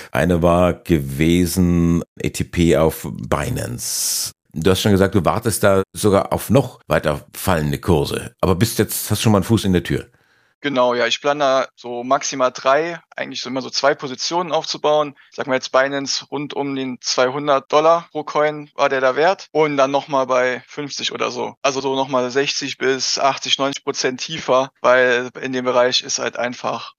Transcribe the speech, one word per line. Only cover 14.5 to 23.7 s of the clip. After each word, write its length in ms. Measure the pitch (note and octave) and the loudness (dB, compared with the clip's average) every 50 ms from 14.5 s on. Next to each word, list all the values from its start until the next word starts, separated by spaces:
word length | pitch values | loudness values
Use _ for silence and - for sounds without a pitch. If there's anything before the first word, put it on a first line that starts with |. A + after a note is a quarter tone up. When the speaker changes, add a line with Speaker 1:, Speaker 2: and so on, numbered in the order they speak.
| - | -2
Speaker 2:
aufzubauen. 600 | D#3+ D3+ - - - - D3+ D3+ D3+ D3 D3 C#3+ _ - _ | -4 -4 -4 -8 -4 0 0 2 2 0 -2 -6 _ -20 _
Sag 160 | - - A#2 | -10 -10 -4
mal 100 | C3 C3 | -2 -2
jetzt 160 | B2+ - - - | -2 -2 0 2
Binance 520 | C3 C3 C#3 C#3+ C#3 C#3 C3 - - C#3+ - | 2 2 2 0 -4 -4 -4 -6 -6 -6 -8
rund 240 | C#3 C#3+ D3 C3+ - | -8 -8 -8 -6 -6
um 200 | - C#3+ C#3 C#3 | -6 -6 -4 -4
den 220 | C3+ C3 C3 B2+ - - | -6 -6 -6 -8 -10 -6
zweihundert 680 | - - - B2+ B2+ B2+ D3 D3 D3 C#3 C3+ - - | -4 0 0 0 0 0 -2 0 0 0 0 0 2
Dollar 380 | - D3+ D#3 D#3+ E3+ E3+ E3 - - | 2 4 6 6 4 4 0 -6 -10
pro 120 | D3+ C#3+ | -10 -8
Coin 460 | - - D3+ D3+ D3+ D3+ D3+ D3 D3 _ | -4 -2 0 0 0 -2 -4 -12 -14 _
war 140 | - C#3+ C#3 | -2 0 0
der 140 | C3+ C3 C3 | 2 2 2
da 120 | C3 B2+ | 2 2
wert 340 | C#3 D#3 F3 F#3+ - - - - | 2 2 2 0 0 -6 -6 0
und 240 | D3+ D#3+ D3+ D3 | 0 2 2 2
dann 140 | C#3 C3+ C3+ | 2 2 2
nochmal 360 | C#3+ C#3 C3+ - C#3+ C3 C3 | 2 -2 -2 0 -2 -2 0
bei 360 | B2+ B2+ B2+ B2+ B2+ B2+ A#2+ - | 2 0 0 2 0 -2 -4 -8
fünfzig 460 | _ - - D3 C3+ - - A#2 - - | _ -12 -10 -10 -10 -8 -6 -6 -6 -4
oder 180 | A#2 A2+ A2+ | -4 -4 -4
so. 260 | A#2+ B2 A2+ - - _ | -4 -6 -8 -8 -8 _
Also 220 | - C#3 C3+ C3+ C3 | -4 -2 -2 -2 -2
so 120 | C#3 C3+ | -2 -2
nochmal 360 | C3+ C3+ C3 C#3 B2+ B2 B2 | -2 -2 0 0 -2 0 0
sechzig 480 | A#2+ C#3 C#3+ C#3+ - - C#3+ C3+ B2 - | 0 0 0 0 -2 -4 -6 -8 -8 -4
bis 400 | B2 C3 C3+ B2+ A#2+ - - - | -2 0 0 0 -2 -4 -2 0
achtzig, 400 | - C#3 C3+ - - - - - | 0 0 0 -2 -2 -4 -2 -2
neunzig 260 | C3+ C#3 | -2 -4